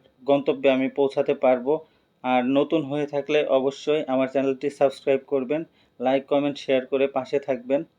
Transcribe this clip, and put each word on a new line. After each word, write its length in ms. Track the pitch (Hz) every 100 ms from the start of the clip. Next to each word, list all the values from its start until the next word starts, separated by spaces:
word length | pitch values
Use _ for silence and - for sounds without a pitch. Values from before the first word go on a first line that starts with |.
| _ _
গন্তব্যে 480 | 131 143 139 135 135
আমি 180 | 131 135
পৌঁছাতে 440 | 135 139 143 143
পারবো। 520 | 143 131 127 123 156 - _ _ _
আর 200 | 127 127
নতুন 400 | 123 139 147 165
হয়ে 240 | 139 147 143
থাকলে 400 | 143 143 151 147
অবশ্যই 560 | 135 135 135 - 151 151
আমার 200 | 131 131
চ্যানেলটি 420 | 139 135 135 147
সাবস্ক্রাইব 500 | 139 139 - - 135 -
করবেন, 360 | 139 127 151 165 _ _ -
লাইক, 260 | 123 135 135
কমেন্ট, 320 | 143 143 139
শেয়ার 280 | - 131 127
করে 220 | 135 135
পাশে 320 | 135 127 143
থাকবেন। 440 | 135 127 123 139 165